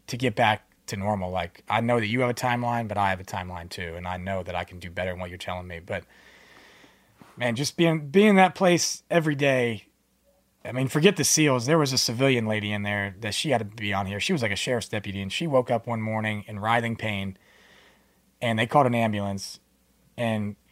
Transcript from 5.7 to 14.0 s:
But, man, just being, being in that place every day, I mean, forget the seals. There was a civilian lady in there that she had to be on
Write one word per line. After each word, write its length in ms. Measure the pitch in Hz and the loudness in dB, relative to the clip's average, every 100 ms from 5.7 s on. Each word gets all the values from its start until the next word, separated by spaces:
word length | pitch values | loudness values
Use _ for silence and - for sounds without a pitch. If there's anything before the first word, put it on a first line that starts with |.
| 87 | -14
But, 240 | 85 98 - - - - - - - - - _ _ _ - - | -8 -10 -10 -20 -20 -20 -20 -20 -20 -20 -20 _ _ _ -20 -4
man, 180 | 120 113 | -2 0
just 200 | 143 - | -4 2
being, 320 | 170 160 147 | 2 2 2
being 220 | 165 214 | 6 8
in 60 | 196 | 8
that 180 | 185 - | 6 6
place 480 | 190 170 - - _ | 4 4 2 -6 _
every 260 | 170 156 139 | 2 2 2
day, 520 | 143 131 120 107 - _ _ _ _ _ _ _ | 2 4 2 -2 -10 _ _ _ _ _ _ _
I 80 | - | -8
mean, 160 | 123 131 | -2 0
forget 280 | 151 175 196 | 4 4 4
the 80 | |
seals. 420 | 135 - 151 127 117 | 2 4 4 4 4
There 120 | 165 | 2
was 160 | 139 | 4
a 40 | 127 | 0
civilian 480 | - 117 135 127 110 | -2 2 2 2 2
lady 240 | 107 104 | -2 -2
in 120 | 104 | -4
there 320 | 104 104 101 95 | -2 -2 -4 -6
that 120 | 107 104 | -6 -4
she 160 | 160 | 0
had 80 | 123 | 0
to 60 | 104 | -2
be 280 | 110 104 | -6 -4
on 120 | 98 | -2